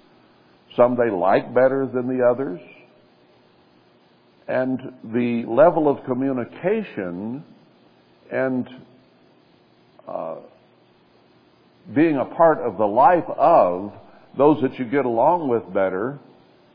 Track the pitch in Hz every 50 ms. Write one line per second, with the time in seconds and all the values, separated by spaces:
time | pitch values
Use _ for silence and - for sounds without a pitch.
0 | _ _ _ _ _ _ _ _ _ _ _ _ _ _ - - 120 123 127 123
1 | 117 117 101 90 87 95 107 143 139 - 117 123 131 131 135 135 135 120 117 127
2 | 123 127 127 127 120 120 123 120 135 165 180 165 - - - - - _ _ _
3 | _ _ _ _ _ _ _ _ _ _ _ _ _ _ _ _ _ _ _ _
4 | _ _ _ _ _ _ _ _ _ - - 127 131 131 131 127 127 - - -
5 | - 113 110 120 123 120 117 117 120 110 113 147 156 175 165 170 151 147 135 -
6 | - 135 127 123 135 139 131 127 117 - - - - 185 214 226 196 - - 107
7 | 95 87 87 90 104 113 123 147 165 - - _ _ _ _ _ _ _ _ _
8 | _ _ _ _ _ - - 123 131 131 131 127 - - - - - _ _ _
9 | _ _ _ _ _ _ _ _ _ _ _ _ _ _ _ _ _ _ _ _
10 | - - 90 90 85 82 80 73 - - _ _ _ _ _ _ _ _ _ _
11 | _ _ _ _ _ _ _ _ _ _ _ _ _ _ _ _ _ - 107 139
12 | 165 165 147 131 113 - - - 170 165 156 - - 117 92 95 107 101 104 123
13 | 139 180 180 165 - - - - 139 160 170 139 104 90 87 90 101 104 - -
14 | - - - - _ _ - - 139 151 151 - 127 123 - - 127 113 127 143
15 | 127 123 117 113 131 156 175 175 156 131 120 110 - 90 92 101 95 95 90 92
16 | 107 131 143 147 - - - _ _ _ _ _ _ _